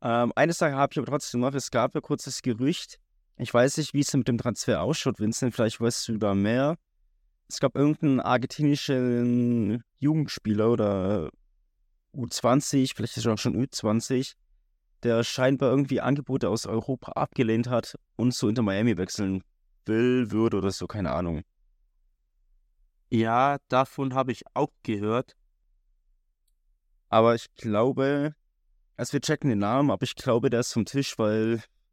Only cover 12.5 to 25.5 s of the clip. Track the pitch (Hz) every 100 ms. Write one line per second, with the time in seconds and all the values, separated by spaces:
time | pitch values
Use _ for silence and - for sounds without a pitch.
12.5 | 139 - 139 131 - 113 - 113 107 127
13.5 | 104 135 - 110 110 - 131 135 - _
14.5 | _ _ _ _ _ 120 113 117 - 131
15.5 | 135 131 135 135 123 123 143 131 131 -
16.5 | 104 104 110 - 131 - - 135 - 113
17.5 | 113 123 120 - - _ - 123 - 110
18.5 | 120 107 95 117 95 92 - 98 95 -
19.5 | _ _ _ - 110 123 127 110 107 113
20.5 | 101 98 - 90 104 82 76 87 80 -
21.5 | _ _ _ _ _ _ _ _ _ _
22.5 | _ _ _ _ _ _ 113 113 117 139
23.5 | 143 - 127 135 - 135 127 127 110 -
24.5 | 127 147 _ - 104 107 117 - _ _